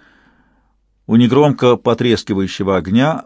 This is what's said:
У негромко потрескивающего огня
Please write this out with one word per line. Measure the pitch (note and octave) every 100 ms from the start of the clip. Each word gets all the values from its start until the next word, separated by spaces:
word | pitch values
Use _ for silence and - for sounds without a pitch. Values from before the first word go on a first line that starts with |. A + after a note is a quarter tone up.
| _ _ _ _ _ _ _ _ _ _ -
У | A2+
негромко | A#2+ B2+ D3 C3 B2 A#2+
потрескивающего | B2 A2+ B2 G#2+ - G2 F#2+ - F#2+ F#2
огня | F2 A2 C#3+ D#3+